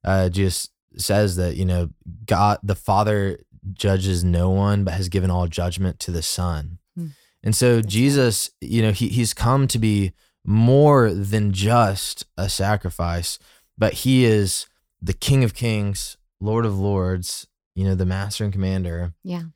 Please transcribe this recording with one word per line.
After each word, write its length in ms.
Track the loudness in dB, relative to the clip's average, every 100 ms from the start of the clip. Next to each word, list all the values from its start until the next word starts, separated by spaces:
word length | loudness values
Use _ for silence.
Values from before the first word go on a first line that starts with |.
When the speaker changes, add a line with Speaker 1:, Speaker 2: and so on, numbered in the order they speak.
Speaker 1:
uh, 260 | 0 2 2
Jesus 400 | 2 0 0 -8 _ _ -10
says 400 | 0 2 2 0
that, 200 | -2 -2
you 100 | 0
know, 240 | 0 -2 -8 -18 -18
God, 360 | -4 2 2 2
the 120 | -2
Father 680 | -4 0 2 2 0 -2 -4 _ -16 -14
judges 500 | -4 0 2 0 0
no 240 | 2 2 2
one, 360 | 2 2 0
but 100 | 0
has 160 | -2 -2
given 200 | -2 0
all 180 | 0 -2
judgment 500 | -2 -4 -2 -4 -4
to 100 | -6
the 120 | -6
Son. 560 | -4 -4 -4 -4 -8 -14 _ -12
Speaker 2:
Hmm. 120 | -12 -14 _ _
Speaker 1:
And 120 | -4 2
so 200 | 2 2
Speaker 2:
That's 80 | 2
right. 40 |
Speaker 1:
Jesus, 600 | 0 2 2 2 0 -6 _
you 200 | -4 0
know, 100 | 0
he, 160 | 0 -2
he's 260 | 0 -2
come 320 | 0 0 2 0
to 100 | 0
be 340 | 0 0 -2 -6 _ _
more 680 | 0 4 6 6 6 6 4
than 400 | 0 -2 0 0
just 720 | 0 2 4 4 0 -8 -10 -14 -8
a 100 | -6
sacrifice, 880 | -2 0 0 -4 -4 -4 -4 -6 -10 _ _ _ -2
but 160 | -2
he 320 | 0 2 4
is 420 | 6 4 2 -2 -8 _ _ _
the 120 | -8
King 300 | -6 0 2
of 80 | 2
Kings, 640 | 0 -2 -2 -2 -4 -10 -14 _ _
Lord 240 | -2 0
of 140 | 0 0
Lords, 680 | 0 0 0 -2 -6 -12 -14 _ _
you 100 | -4
know, 100 | -2 0
the 100 | 0
Master 380 | -2 -4 -4
and 80 | -4
Commander 640 | -2 -2 -2 -4 -6 -8 -10
Speaker 2:
Yeah. 200 | -10 -10 -10